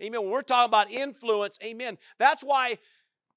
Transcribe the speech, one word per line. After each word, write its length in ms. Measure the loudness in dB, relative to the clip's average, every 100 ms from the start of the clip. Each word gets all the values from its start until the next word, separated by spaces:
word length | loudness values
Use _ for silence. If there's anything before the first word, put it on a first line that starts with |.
Amen. 200 | -8 -6
When 100 | -4
we're 100 | -4
talking 280 | 0 2 4
about 220 | 4 2
influence, 680 | -4 -8 -6 -2 0 -2 -8
amen, 340 | -12 -10 -10 -10 -18 2
that's 260 | 2 2
why 340 | 0 0 0 -4 _ _ _ _ _